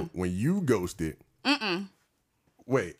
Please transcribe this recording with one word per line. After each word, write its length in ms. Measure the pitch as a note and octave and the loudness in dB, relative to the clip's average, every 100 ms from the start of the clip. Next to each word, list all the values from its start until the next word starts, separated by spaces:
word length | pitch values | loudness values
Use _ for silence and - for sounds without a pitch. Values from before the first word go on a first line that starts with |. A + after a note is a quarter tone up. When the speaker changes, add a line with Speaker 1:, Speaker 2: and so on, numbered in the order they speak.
Speaker 1:
Hmm. 160 | E3 - | -2 -2
Speaker 2:
when 160 | F#2 F#2 | -2 0
you 260 | B2+ G3 | 0 2
ghosted, 560 | D#3+ A2 F2+ - D#2+ - _ _ - | 2 2 2 -4 -4 -4 _ _ -2
Speaker 1:
Mm-mm. 420 | C#4+ G#3+ F3 G3 _ _ _ _ _ _ _ - | 0 0 -4 -6 _ _ _ _ _ _ _ -2
Speaker 2:
wait. 320 | B2+ F2+ - | 0 0 -8